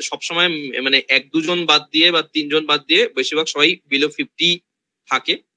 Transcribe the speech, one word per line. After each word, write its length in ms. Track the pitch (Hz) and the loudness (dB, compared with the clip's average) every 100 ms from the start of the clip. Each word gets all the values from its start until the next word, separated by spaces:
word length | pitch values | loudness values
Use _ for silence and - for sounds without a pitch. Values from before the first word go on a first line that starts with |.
| - | -10
সবসময় 400 | 143 - 170 175 | -8 -4 0 0
ম-, 180 | 156 143 120 131 | -2 -6 -4 0
মানে 140 | 135 - 135 | 0 2 0
এক 60 | 135 | 0
দুজন 260 | 156 160 175 165 | -2 0 0 2
বাদ 120 | 151 - | 0 0
দিয়ে 140 | 156 175 165 | 2 2 2
বা 60 | 151 | -2
তিনজন 300 | 156 147 156 151 | -4 -2 -2 0
বাদ 100 | 147 139 | -2 2
দিয়ে 120 | 170 233 - | 0 2 -2
বেশিরভাগ 300 | 131 151 160 | -4 -4 -4
সবাই 160 | 147 151 180 _ | 2 2 2 _
below 200 | 139 147 151 | -2 -2 -4
fifty 320 | 139 - 165 170 _ _ _ _ - | -10 -4 -2 -2 _ _ _ _ -6
থাকে 220 | 131 - - _ | -4 -4 -8 _